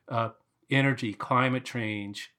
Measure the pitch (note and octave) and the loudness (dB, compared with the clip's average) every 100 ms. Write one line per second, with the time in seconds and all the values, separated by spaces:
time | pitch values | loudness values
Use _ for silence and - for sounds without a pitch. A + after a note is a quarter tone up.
0 | - A#2 A2+ - _ _ - C3+ C3+ B2+ | -6 -2 -2 -4 _ _ 0 2 4 2
1 | A#2 G2+ - B2+ C3 B2+ B2+ A#2+ A2 G#2 | -2 -4 2 4 4 2 -4 -4 -4 -4
2 | G2+ G#2 - | -6 -10 -14